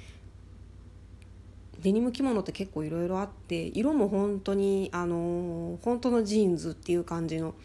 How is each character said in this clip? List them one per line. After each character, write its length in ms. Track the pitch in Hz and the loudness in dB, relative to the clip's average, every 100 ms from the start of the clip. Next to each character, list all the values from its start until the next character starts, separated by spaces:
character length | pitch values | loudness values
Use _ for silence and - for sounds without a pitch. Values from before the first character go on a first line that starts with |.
| - - - - - - - - - - - - - - - - - - | -18 -18 -20 -20 -20 -20 -18 -18 -18 -20 -20 -18 -18 -18 -20 -20 -18 -2
デ 100 | 185 | 2
ニ 80 | 214 | 4
ム 100 | 247 | 2
着 120 | 240 | 2
物 180 | 269 214 | 2 2
っ 20 | |
て 100 | - | -2
結 200 | - 190 | -6 -4
構 120 | 156 | -4
い 60 | 151 | -2
ろ 140 | 170 | -2
い 40 | 175 | 0
ろ 120 | 185 | -2
あ 40 | |
っ 40 | 202 | -4
て、 380 | - - 170 165 | -8 -4 -4 -2
色 260 | - 262 | 0 2
も 160 | 302 202 | 4 4
本 320 | 196 202 202 | 4 2 0
当 140 | 196 | 0
に、 340 | 196 196 196 190 | 2 4 2 0
あ 120 | 175 | -2
の、 720 | 175 170 170 175 175 170 170 175 | 0 0 0 0 -2 -4 -6 -4
本 180 | 233 240 | -2 0
当 100 | 247 | 2
の 140 | 233 | 2
ジ 140 | 202 214 | 4 6
ー 120 | 196 | 6
ン 40 | 165 | 4
ズ 140 | 165 | -2
っ 40 | |
て 160 | 156 - | -6 0
い 40 | |
う 100 | 175 | 0
感 240 | 170 170 165 | 0 -2 -2
じ 80 | 160 | -2
の 180 | 160 - | -4 -8